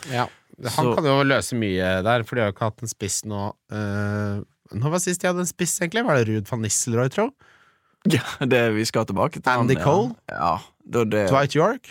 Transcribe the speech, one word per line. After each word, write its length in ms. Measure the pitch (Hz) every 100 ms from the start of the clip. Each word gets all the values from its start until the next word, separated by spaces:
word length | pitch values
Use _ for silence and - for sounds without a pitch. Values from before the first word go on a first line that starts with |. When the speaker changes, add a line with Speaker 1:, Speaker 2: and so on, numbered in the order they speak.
| 147
Speaker 1:
Ja, 160 | 123 120 - _ -
han 100 | 123
Speaker 2:
Så 240 | - 127
Speaker 1:
kan 100 | 113
jo 180 | 156 139
løse 320 | 139 131 - 123
mye 460 | 107 92 92 95
der, 180 | 95 120
for 140 | 113 123
de 60 |
har 80 | 107
jo 20 |
ikke 140 | 95 113
hatt 140 | -
en 100 | 117
spiss 300 | - 101 -
nå, 240 | 110 101 101 - _
eh, 680 | 104 104 101 104 104 104 101 - _ _
når 200 | 101 139
var 120 | 175
sist 180 | 180 180
de 60 | 185
hadde 140 | 180
en 80 | 180
spiss, 300 | - 175 -
egentlig? 240 | 170 220 247
Var 140 | 143
det 80 | 110
Ruud 180 | 110 101
van 140 | 120
Nistelrooy, 460 | 110 - - 113 131
tro? 200 | - 226
Speaker 2:
<laughs> 60 | - _ _ _ _ _ _ -
Ja, 140 | 156 - -
det, 200 | 139 123 117
vi 120 | 107 113
skal 160 | 117
tilbake 380 | 110 95 113 -
til 80 | 113
Speaker 1:
Andy 240 | 127 123
Speaker 2:
han, 60 | 131
ja. 40 |
Speaker 1:
Cole? 300 | 139 170 240 226 -
Speaker 2:
Ja, 220 | - 82 85 - _ -
da 140 | 117
det 220 | 113 107 98
Speaker 1:
Dwight 240 | 135 143
York? 360 | 147 175 254 -